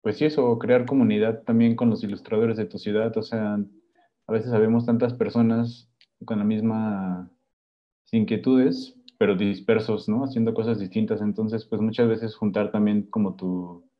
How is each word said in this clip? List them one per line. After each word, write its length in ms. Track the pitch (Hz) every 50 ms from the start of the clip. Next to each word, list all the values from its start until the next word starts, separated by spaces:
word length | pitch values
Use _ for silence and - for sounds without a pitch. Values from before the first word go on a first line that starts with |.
pues 140 | - 110 107 -
sí, 60 | 147
eso, 220 | 156 151 143 127 120
o 100 | 117 117
crear 280 | 117 110 123 123 123
comunidad 560 | - 139 135 120 107 107 104 110 113 113 -
también 320 | - - 113 117 117 117 117
con 160 | 117 127 117
los 120 | 107 - -
ilustradores 520 | 98 101 92 - - 113 107 117 113 110
de 100 | 110 107
tu 120 | - - 98
ciudad. 360 | - 104 104 107 110 113 113 110
O 40 |
sea, 360 | 107 - 117 110 107 107 104 104 101 - - - _ _ _ _ _ _ _ _ _
a 60 | -
veces 200 | 110 113 110 123
habemos 340 | 120 107 110 110 117 117 120
tantas 260 | 120 117 113 123 120 123
personas 760 | - 110 104 - 120 117 113 117 117 117 117 117 - _ _ _ _ _ _ _ _ -
con 140 | - 113 104
las 80 | 104
mismas 800 | 107 110 107 113 113 113 110 110 107 104 95 95 92 92 90 90 - _ _ _ _ _ _ _ _ _ _ _ _ _ _ _ _
inquietudes, 840 | - 113 107 - 113 107 - 131 131 131 127 - - - - - _ - _ - _ _
pero 180 | 107 98 98
dispersos, 720 | 90 104 101 98 95 - - 113 110 - - 107 101 - -
¿no? 160 | 107 123 139
Haciendo 300 | 135 - 117 113 113 110
cosas 240 | 113 110 117 113 101
distintas. 420 | 98 92 - 110 107 - 110 101
Entonces, 440 | 107 104 98 - 110 107 113 110 -
pues, 140 | _ 113 104
muchas 280 | 107 113 113 - 120 117
veces 260 | 110 113 117 110 -
juntar 360 | - 110 104 92 107 104 104
también 320 | - 107 104 104 104 104 98 -
como 240 | - 110 104 95 92
tu 520 | - 95 92 90 90 90 87 87 87 _ _ _